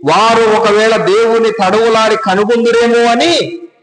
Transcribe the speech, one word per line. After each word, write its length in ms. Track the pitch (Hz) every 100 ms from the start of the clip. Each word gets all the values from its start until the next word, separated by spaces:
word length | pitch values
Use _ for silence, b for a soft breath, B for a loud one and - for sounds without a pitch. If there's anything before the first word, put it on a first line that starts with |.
| 127
వారు 380 | 170 220 233
ఒకవేళ 520 | 226 214 226 208 220 220
దేవుని 560 | 180 202 233 226 220
తడవులారి 640 | 202 185 214 233 220 220 214
కనుగొందురేమో 960 | 202 185 208 233 233 233 233 233 233
అని 480 | 233 320 320 190 - - _